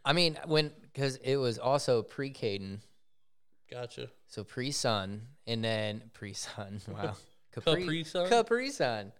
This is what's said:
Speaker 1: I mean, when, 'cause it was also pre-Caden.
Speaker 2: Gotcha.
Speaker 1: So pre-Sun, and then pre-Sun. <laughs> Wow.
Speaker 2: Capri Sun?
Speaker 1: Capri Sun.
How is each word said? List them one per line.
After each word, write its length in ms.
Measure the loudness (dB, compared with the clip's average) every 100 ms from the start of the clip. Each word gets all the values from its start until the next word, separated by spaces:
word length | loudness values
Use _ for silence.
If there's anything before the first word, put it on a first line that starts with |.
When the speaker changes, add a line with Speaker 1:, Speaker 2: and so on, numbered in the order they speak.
| 2
Speaker 1:
I 80 |
mean, 240 | 4 4 2 2
when, 260 | 2 2 -4 -12
'cause 220 | -2 -2 0
it 200 | 0 2
was 200 | 2 2
also 460 | 2 2 4 2
pre-Caden. 800 | 2 -6 -8 -4 -2 -2 -4 -8 -12 -20 -20 -20 -20 -20 -20 -20 -14
Speaker 2:
Gotcha. 400 | -10 -10 -10 -12 -14 -14
Speaker 1:
So 160 | -12
pre-Sun, 840 | -8 -6 -4 0 0 0 -2 -6 -12 -14 -4
and 160 | -2
then 480 | 0 0 -2 -4 -10
pre-Sun. 680 | -14 -12 -10 -10 -8 -8 -10 -10
<laughs> 20 |
Wow. 280 | -6 -6 -6 -14 -20 -14
Speaker 2:
Capri 520 | -2 2 2 2 -2 -2
Sun? 240 | -2 4
Speaker 1:
Capri 400 | 4 6 2 0
Sun. 400 | 0 0 0 -6 -12